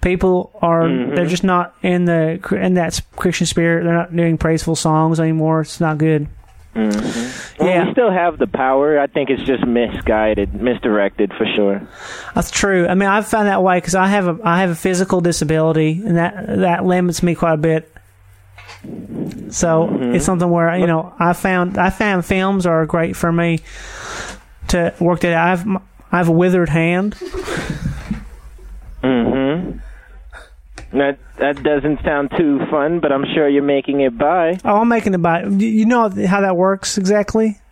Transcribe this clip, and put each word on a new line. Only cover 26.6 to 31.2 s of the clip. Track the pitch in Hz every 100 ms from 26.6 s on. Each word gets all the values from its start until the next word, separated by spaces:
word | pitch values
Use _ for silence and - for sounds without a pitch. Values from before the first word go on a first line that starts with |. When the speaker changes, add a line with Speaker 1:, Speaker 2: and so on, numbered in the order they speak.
| 170
Speaker 1:
hand. | 156 165 175 202 - 370 - - - - - - - - - - - - - - - - -
Speaker 2:
Mm-hmm. | 131 127 117 131 135 160 180 - - - - - - - - - - - - 123
That, | 139 139